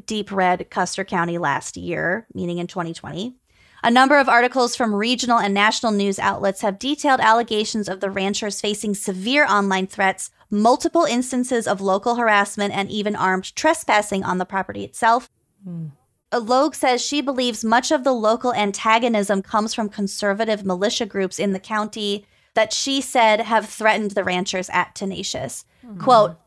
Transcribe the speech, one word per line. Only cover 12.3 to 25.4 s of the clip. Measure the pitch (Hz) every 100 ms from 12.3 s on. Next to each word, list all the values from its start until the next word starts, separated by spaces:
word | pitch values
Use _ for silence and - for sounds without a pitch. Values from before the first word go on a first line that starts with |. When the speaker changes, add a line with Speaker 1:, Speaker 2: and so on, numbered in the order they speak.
| 202 202 - 202
Speaker 1:
and | - 196
even | 214 208
armed | 202 185 190 - -
trespassing | 311 320 - 214 208 196
on | 202 180
the | 180
property | 190 185 202 202
itself. | - 226 240 - _ _ _ 190
Speaker 2:
Hmm. | 170 160 135 _ _ _
Speaker 1:
Uh, | 240
Logue | 220 254 294 -
says | 277 247 -
she | 285
believes | 269 262 247 220 220
much | 233 254
of | 302 269
the |
local | 247 214 233 247
antagonism | 220 202 196 220 226 240 214 202 196
comes | - 220 220
from | - 208
conservative | 214 196 - 202 202 226 214 196
militia | 180 208 - 214
groups | 196 190 -
in | 202
the | 190
county | - 220 214 220 208 202 - _ _ 220
that | 220
she | - 277 269
said | 262 254 220 214
have | 220 226 214
threatened | - 220 226 208
the | 202
ranchers | 185 180 190 185 180
at | 180 - -
Tenacious. | 196 185 196 -